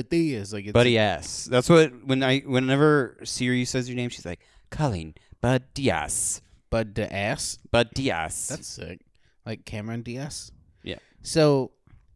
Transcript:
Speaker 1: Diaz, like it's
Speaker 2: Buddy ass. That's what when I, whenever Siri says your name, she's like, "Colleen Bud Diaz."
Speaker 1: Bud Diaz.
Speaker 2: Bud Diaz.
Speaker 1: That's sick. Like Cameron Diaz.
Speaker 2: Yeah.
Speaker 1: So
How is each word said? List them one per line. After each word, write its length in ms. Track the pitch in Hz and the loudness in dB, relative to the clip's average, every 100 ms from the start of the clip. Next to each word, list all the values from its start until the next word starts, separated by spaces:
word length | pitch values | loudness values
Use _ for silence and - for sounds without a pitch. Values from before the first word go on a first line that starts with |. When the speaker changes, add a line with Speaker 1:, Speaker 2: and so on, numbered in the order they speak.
| 127 | -2
Speaker 1:
Diaz, 420 | 170 160 120 98 | 0 0 -2 -6
like 120 | 107 101 | -8 2
it's 80 | |
Speaker 2:
Buddy 240 | 110 123 113 | 4 6 6
ass. 480 | 107 82 - - - | 4 0 -6 -10 0
That's 240 | 123 127 | 2 8
what 360 | 170 156 123 135 | 8 8 2 -2
when 160 | 131 | 0
I, 180 | 131 135 | 2 0
whenever 800 | 139 127 131 139 151 147 123 - | 0 0 2 4 4 4 0 -6
Siri 400 | 110 - 123 123 123 | -10 -4 0 0 -2
says 220 | 127 123 | -4 -4
your 80 | 123 | -6
name, 140 | 120 | -6
she's 160 | - 87 | -8 -12
like, 160 | 85 _ _ _ | -12 _ _ _
"Colleen 440 | - 151 90 80 - _ - | -2 -2 -2 -8 -14 _ -4
Bud 220 | 117 127 131 | 0 0 -2
Diaz." 680 | - 131 82 76 - - - - _ _ | -4 0 0 -2 -4 -4 -6 -12 _ _
Speaker 1:
Bud 240 | 113 110 | -4 -4
Diaz. 640 | 98 104 98 101 139 - - - | -6 -6 -4 -4 -4 -6 -10 -2
Speaker 2:
Bud 180 | 120 117 127 | 0 0 -2
Diaz. 540 | 135 85 80 - - | -2 -2 -4 -6 -8
Speaker 1:
That's 180 | 156 - | -10 -12
sick. 320 | - - 92 _ _ _ _ - | -14 -14 -16 _ _ _ _ -12
Like 180 | 110 | -12
Cameron 380 | - 110 107 117 | -10 -10 -8 -10
Diaz. 500 | 117 120 147 - - - _ _ | -10 -10 -10 -12 -16 -20 _ _
Speaker 2:
Yeah. 140 | - - - _ | -14 -14 -16 _
Speaker 1:
So 500 | - 160 151 139 127 _ _ - _ | -4 2 4 2 -2 _ _ -20 _